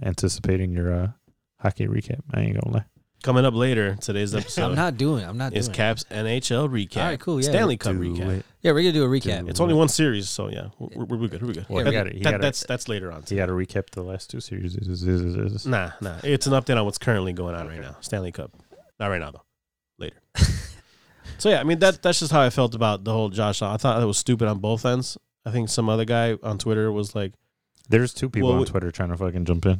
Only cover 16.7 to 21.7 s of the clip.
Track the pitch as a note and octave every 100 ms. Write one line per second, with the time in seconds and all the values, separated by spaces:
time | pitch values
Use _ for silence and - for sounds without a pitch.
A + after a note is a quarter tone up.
16.7 | A#2 G2+ - - G#2+ F#2 F2 F2 E2+ E2
17.7 | D#2+ - - - G#2 F2+ E2+ C2+ - _
18.7 | - _ - G2+ F2+ D2 - _ _ _
19.7 | _ _ - D#2+ - _ - - - -
20.7 | - _ _ _ _ - - G#3+ D#3 D3